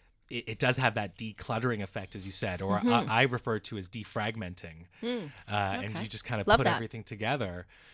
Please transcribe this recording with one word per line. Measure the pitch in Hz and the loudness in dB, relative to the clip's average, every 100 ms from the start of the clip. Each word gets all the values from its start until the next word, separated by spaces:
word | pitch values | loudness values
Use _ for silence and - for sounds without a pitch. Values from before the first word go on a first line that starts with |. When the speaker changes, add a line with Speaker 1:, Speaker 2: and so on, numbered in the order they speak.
| _ _ - | _ _ -8
Speaker 1:
it, | 120 113 | -8 -6
it | 110 | 2
does | 131 127 | 4 4
have | 127 | 4
that | 107 101 - | 2 -2 -6
decluttering | 110 101 - 113 123 107 | -8 -8 -4 0 0 0
effect, | 98 107 95 | -4 -6 -8
as | 101 95 | -8 -8
you | |
said, | - 107 90 | -4 -2 0
or | 95 98 | 2 4
Speaker 2:
Mm-hmm. | 240 117 101 | 6 4 6
Speaker 1:
I, | 113 | 4
I | |
refer | 131 123 123 107 | 4 4 -2 -2
to | - 107 | -2 -8
as | 92 | -8
defragmenting. | 113 104 120 107 113 90 92 85 80 87 - | -10 -6 -2 -2 -2 -6 -8 -12 -16 -20 -8
Speaker 2:
Mm. | 233 247 151 - - | -6 -4 -6 -12 -2
Speaker 1:
Uh, | |
and | 104 98 101 104 | 0 2 0 -4
Speaker 2:
Okay. | 165 | -4
Speaker 1:
you | 107 | -6
just | 110 | -6
kind | - 113 | -4 0
of | 98 | 4
Speaker 2:
Love | - | 6
Speaker 1:
put | |
Speaker 2:
that. | 117 113 | 6 2
Speaker 1:
everything | 113 113 | -2 -8
together. | - 101 107 139 98 90 - - - | -10 -4 -2 0 -2 -6 -10 -18 -20